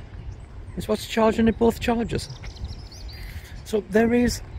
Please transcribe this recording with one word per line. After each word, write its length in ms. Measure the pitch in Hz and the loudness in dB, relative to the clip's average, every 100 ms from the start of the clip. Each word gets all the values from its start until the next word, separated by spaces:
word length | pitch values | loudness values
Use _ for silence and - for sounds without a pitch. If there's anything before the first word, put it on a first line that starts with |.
| - - - - - - - - | -14 -12 -12 -12 -14 -14 -12 -6
is 120 | - | -2
what's 180 | 214 - | -2 0
charging 400 | - 220 220 226 | 4 4 6 4
at 120 | 220 | 6
both 200 | 233 226 | 4 4
charges. 520 | - 233 208 - - - - - - - - - - - - - - - - | 2 0 0 -4 -6 -10 -12 -10 -10 -10 -12 -12 -12 -12 -12 -12 -14 -14 -4
So 180 | 214 196 | -2 2
there 240 | 196 226 | 4 6
is 260 | 240 240 - - | 6 4 2 -6